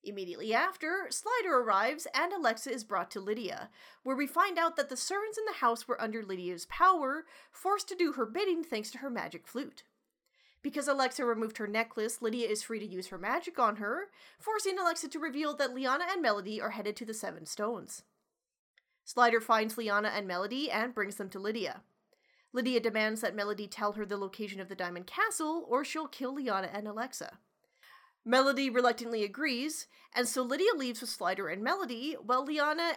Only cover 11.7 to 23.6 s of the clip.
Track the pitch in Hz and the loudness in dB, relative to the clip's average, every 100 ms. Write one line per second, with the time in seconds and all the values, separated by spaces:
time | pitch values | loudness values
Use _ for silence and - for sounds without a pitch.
11.7 | 214 226 - 214 233 240 220 226 214 - | 0 0 -2 -2 0 -2 0 0 0 -2
12.7 | 226 208 180 185 185 190 277 - 339 233 | -6 -4 -8 -8 -6 -2 -2 -2 2 2
13.7 | 220 208 285 403 - - - - 440 403 | 2 -2 -2 -4 -14 -20 -8 -2 0 0
14.7 | 381 349 339 294 320 311 269 302 294 269 | 2 2 0 -4 -4 -4 -2 -2 0 -2
15.7 | 254 262 277 349 392 269 208 190 214 - | 0 0 2 2 2 2 2 -2 -4 -4
16.7 | 220 208 208 220 220 196 165 160 - 214 | -2 -4 -4 -8 -6 -6 -8 -10 -4 -2
17.7 | 226 - - _ _ _ _ _ _ _ | -2 -8 -14 _ _ _ _ _ _ _
18.7 | _ _ _ - - 240 226 220 220 220 | _ _ _ -6 6 6 6 4 4 4
19.7 | 220 214 202 214 202 196 180 202 254 302 | -2 0 2 2 -2 -2 -2 -2 -2 -2
20.7 | 208 240 240 202 208 196 190 202 226 175 | 0 -2 -2 -4 -4 -8 -6 -4 -4 -4
21.7 | 185 _ _ _ _ _ _ _ 247 240 | -8 _ _ _ _ _ _ _ -2 2
22.7 | 254 226 220 214 220 220 202 202 208 | 2 2 2 0 0 -2 -2 -4 -4